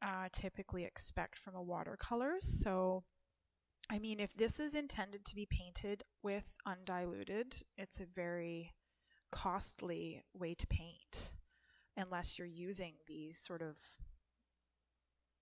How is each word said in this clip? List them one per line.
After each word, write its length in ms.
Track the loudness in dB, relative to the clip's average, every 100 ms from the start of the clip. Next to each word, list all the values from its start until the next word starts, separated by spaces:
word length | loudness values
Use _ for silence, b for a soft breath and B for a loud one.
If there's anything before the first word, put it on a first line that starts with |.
uh, 280 | -2 0 -2
typically 520 | 0 -2 -2 -4 -2
expect 520 | -2 -4 -4 -2 -2 -4
from 160 | -10
a 80 | -6
watercolor. 760 | -2 -2 -2 -4 0 2 4 2
So, 640 | 2 4 6 8 6 4 0 _ _ _ _ _ _ _ -4
I 80 | -2
mean, 220 | 0 0
if 140 | 0
this 240 | 6 4 6
is 140 | 2
intended 500 | 2 0 -2 -2 -4 -6
to 80 |
be 100 | -4 2
painted 580 | 2 2 -4 -2 -2 -4 _
with 320 | 0 0 -2 -6 -4
undiluted, 960 | -4 0 2 2 0 0 0 0 -4 -12 -10
it's 240 | -8 -6
a 60 | -6
very 680 | -2 0 2 0 -2 -6 -14 b b b b b
costly 920 | 0 2 2 0 -4 -2 -2 -2 -6 -12
way 200 | -4 -4
to 120 | 0 4
paint, 680 | 4 2 -12 -12 -8 -8 -10 -16 b b b b -4
unless 420 | -2 0 -2 -4
you're 80 | -6
using 520 | -4 -2 0 -2 -8 -12
the 260 | -8 -8
sort 300 | -6 -4 -2
of, 140 | -4 -6 -12 -10 -10 -12 _ _ _ _ _ _ _ _ _ _ _ _